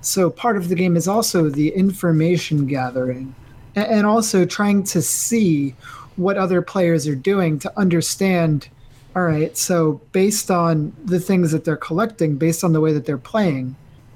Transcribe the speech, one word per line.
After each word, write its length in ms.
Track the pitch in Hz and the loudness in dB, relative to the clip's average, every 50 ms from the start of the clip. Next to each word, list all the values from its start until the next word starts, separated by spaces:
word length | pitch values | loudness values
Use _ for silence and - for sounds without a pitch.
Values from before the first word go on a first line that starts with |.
So 300 | - - - 196 185 165 | -6 -4 0 2 0 0
part 260 | 160 - - 240 226 | 0 -2 -2 0 0
of 120 | 202 175 170 | 0 0 -2
the 60 | 185 | -2
game 220 | 165 185 185 170 | 0 2 2 2
is 100 | 170 165 | 2 0
also 440 | 180 196 220 226 - - 185 165 151 | 0 0 0 0 0 0 2 0 0
the 180 | 139 143 151 156 | 0 0 -2 0
information 960 | - 196 185 196 190 - - 175 165 156 156 170 180 165 - - 160 147 143 | 2 2 0 0 0 0 0 0 2 2 2 2 2 0 -2 -2 -2 -2 0
gathering 680 | 131 143 135 127 127 123 131 127 127 127 127 131 135 - - - - - - - - - | 0 -2 -2 -4 -4 -2 -4 -2 -2 -4 -6 -8 -14 -14 -18 -20 -20 -20 -20 -20 -8 -4
a-, 40 | 202 | -4
and 260 | 208 214 233 208 202 | -2 0 2 2 2
also 400 | 208 214 214 190 - - 190 180 | 4 2 2 0 2 2 2 2
trying 360 | 175 - - 208 208 202 202 190 | 2 0 -2 0 2 2 0 0
to 180 | - - 175 156 | 0 -2 -2 -2
see 720 | - - - - - 226 233 214 180 160 147 143 139 127 - - - - - - - - | -2 -2 -4 -2 -2 0 2 2 4 2 2 0 -2 -6 -10 -20 -20 -20 -20 -20 -16 -8
what 220 | - 175 185 196 202 | -4 -2 -2 0 0
other 240 | 190 180 185 175 175 | 0 0 0 0 -2
players 440 | - - 196 180 170 165 160 139 151 | -2 -2 0 2 2 2 2 0 -2
are 60 | 147 | -4
doing 440 | 131 131 190 196 196 185 165 156 143 | -2 0 0 0 2 2 0 0 -2
to 140 | - 190 - | -4 -8 -4
understand, 920 | - 202 185 170 170 156 - - - 196 190 185 175 165 160 151 143 - - - - - - - - - - - | 0 0 2 2 2 0 -2 -2 -2 0 0 2 2 2 2 0 -2 -4 -8 -20 -20 -20 -20 -20 -20 -20 -8 -4
all 60 | 180 180 | -2 0
right, 340 | 170 156 151 156 165 - | 0 0 0 0 -2 -2
so 440 | - - - 185 170 165 156 147 - - _ _ | -6 -2 0 2 2 2 2 0 -2 -8 _ _
based 360 | 190 190 202 202 - - - | 2 2 2 2 -2 -2 0
on 440 | 190 175 170 170 165 156 147 156 - - 311 | 0 2 2 2 2 0 0 -4 -8 -10 -6
the 140 | 214 175 180 | -2 -2 -2
things 320 | 170 - 196 180 175 160 | 0 0 0 2 2 2
that 140 | 156 156 156 | 0 -2 -2
they're 120 | 170 156 | -2 -4
collecting, 600 | 143 - - 160 170 220 226 220 - 170 156 147 | -4 -4 -6 -2 -2 -2 -2 -2 -2 -2 0 0
based 260 | 135 156 165 160 - - | 0 0 0 0 0 0
on 100 | 180 160 | 2 2
the 80 | 156 | 4
way 120 | 156 156 156 | 2 2 2
that 120 | 151 139 | 0 -2
they're 140 | - 147 127 | -4 -6 -6
playing, 560 | - - - 220 214 180 147 135 127 127 131 - - - - - - - - | -8 -4 -2 0 0 0 0 -2 -6 -8 -10 -12 -20 -20 -20 -20 -20 -20 -16